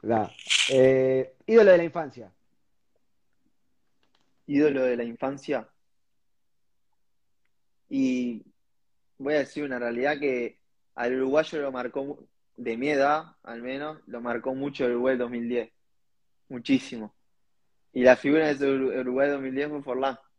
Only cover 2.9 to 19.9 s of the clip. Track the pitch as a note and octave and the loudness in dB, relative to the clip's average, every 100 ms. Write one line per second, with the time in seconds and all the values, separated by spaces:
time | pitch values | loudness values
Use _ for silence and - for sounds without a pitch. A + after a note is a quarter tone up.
2.9 | _ _ _ _ _ _ _ _ _ _ | _ _ _ _ _ _ _ _ _ _
3.9 | _ _ _ _ _ - C#3+ D3+ C3+ B2+ | _ _ _ _ _ -2 2 4 2 0
4.9 | A#2+ A#2 A#2 C3+ C#3 - C3+ A2 _ _ | 0 -4 -6 -6 -6 -6 -6 -6 _ _
5.9 | _ _ _ _ _ _ _ _ _ _ | _ _ _ _ _ _ _ _ _ _
6.9 | _ _ _ _ _ _ _ _ _ _ | _ _ _ _ _ _ _ _ _ _
7.9 | C#3 C3 B2+ B2 A2+ - _ _ _ _ | -2 0 0 -4 -8 -14 _ _ _ _
8.9 | _ _ _ C#3 D3+ C3+ - D3 B2+ A#2+ | _ _ _ -2 -2 -2 -6 -8 -6 -6
9.9 | A#2+ C3+ D3 C#3+ B2 A#2+ _ _ _ _ | -2 -2 -2 -2 -2 -6 _ _ _ _
10.9 | - A#2+ C3 C3 D3 D#3 D#3+ C#3 B2+ B2 | -6 -4 -2 0 0 0 -4 -6 -6 -8
11.9 | C#3 C#3 C#3+ - _ _ - A#2+ A2+ C#3 | -8 -10 -12 -18 _ _ -12 -8 -4 -2
12.9 | C#3+ C#3 D3+ E3 _ - A#2 B2 C3+ D3+ | 2 2 2 -2 _ -16 -14 -10 -10 -10
13.9 | D#3 - A#2 A#2+ A#2 C3 C3 C#3+ C#3 B2+ | -12 -14 -10 -6 -4 -4 -6 -6 -2 -2
14.9 | A#2+ B2+ C3 A#2+ A#2+ A#2 A#2+ A2 _ _ | 0 0 0 -2 -4 -4 -4 -4 _ _
15.9 | _ _ _ _ _ _ B2+ A#2 C3 - | _ _ _ _ _ _ -14 0 0 0
16.9 | A#2+ G#2+ _ _ _ _ _ _ _ _ | -12 -12 _ _ _ _ _ _ _ _
17.9 | B2+ B2 B2 C#3+ D3+ D#3 C#3 C#3 C3+ C3 | 4 6 6 4 2 2 0 0 0 -2
18.9 | B2 B2+ B2+ C#3+ C#3 C3+ C3 D3 D3 C#3 | -4 -4 0 0 0 -4 -6 -6 -6 -6